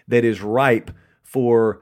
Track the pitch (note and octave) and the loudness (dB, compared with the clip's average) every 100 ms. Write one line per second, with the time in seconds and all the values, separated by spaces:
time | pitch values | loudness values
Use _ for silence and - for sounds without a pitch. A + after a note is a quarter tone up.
0 | - A#2+ A#2 G2+ G#2 A#2+ C#3 A2+ - - | -2 0 0 -2 -4 -2 0 0 -4 -18
1 | _ _ _ C#3 A#2+ A#2 A2 G#2 | _ _ _ -4 0 2 0 -4